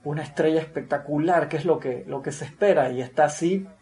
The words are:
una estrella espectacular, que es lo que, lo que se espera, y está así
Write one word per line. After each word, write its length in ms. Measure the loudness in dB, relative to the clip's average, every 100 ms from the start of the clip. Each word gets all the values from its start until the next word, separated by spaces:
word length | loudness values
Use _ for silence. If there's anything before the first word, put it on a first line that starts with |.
una 180 | -6 -6
estrella 400 | -6 0 2 2
espectacular, 880 | -2 -8 -4 -4 -2 -2 2 2 2
que 80 | -2
es 80 | 0
lo 140 | 0
que, 240 | 0 -6 -6
lo 160 | -8
que 100 | -8
se 140 | -8 -12
espera, 460 | 0 4 4 4
y 100 | 0
está 220 | -4 2
así 440 | 2 2 0 0 -4 -18